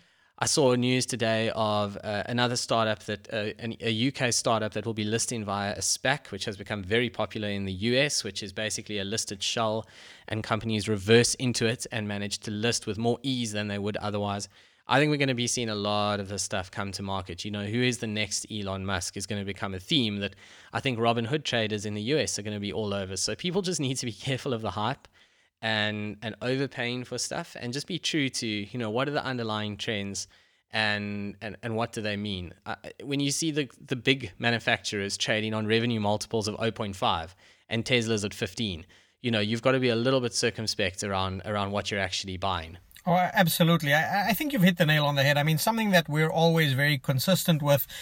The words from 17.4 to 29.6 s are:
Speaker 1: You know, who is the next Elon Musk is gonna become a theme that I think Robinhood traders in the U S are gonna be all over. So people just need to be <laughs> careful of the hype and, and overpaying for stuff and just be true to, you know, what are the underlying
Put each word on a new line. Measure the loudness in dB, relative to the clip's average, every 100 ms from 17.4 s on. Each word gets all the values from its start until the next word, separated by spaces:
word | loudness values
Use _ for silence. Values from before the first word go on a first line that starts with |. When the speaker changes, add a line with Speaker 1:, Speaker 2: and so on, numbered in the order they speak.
Speaker 1:
You | -6
know, | -4 -2
who | 2
is | 2 0
the | -2
next | -2 -2 -4 -6
Elon | -6 -4 -4 -2
Musk | -2 -2 -8
is | -4
gonna | -4
become | -4 -6 -6
a | -6
theme | 0 2 2 0
that | -4 -6 -20 -20 -6
I | -2
think | -2 2
Robinhood | 2 2 0 -2
traders | -2 0 0 -2 -4
in | -4
the |
U | 0 0
S | 0 -2
are |
gonna | -6 -4
be | -4
all | -4 -2
over. | -2 -4 -4
So | -4
people | -4 -2 -2
just | -2 -2
need | -2 -2
to | -6
be |
<laughs> | -6 -4
careful | -4 -2
of | -4
the | -4
hype | -2 -2 -4 -10 _ _ _ _ _
and, | -2 0 0 -2 -6 -6
and | -8 -4
overpaying | -2 0 -2 -2 -4 -4
for | -6 -6
stuff | -4 -4 -8 -8
and | -6
just | -6 -6
be | -4
true | -2 0 0
to, | -2 -2
you | -2 -4 -4
know, | -2
what | 0 0
are |
the | -2 -2
underlying | -2 -2 -2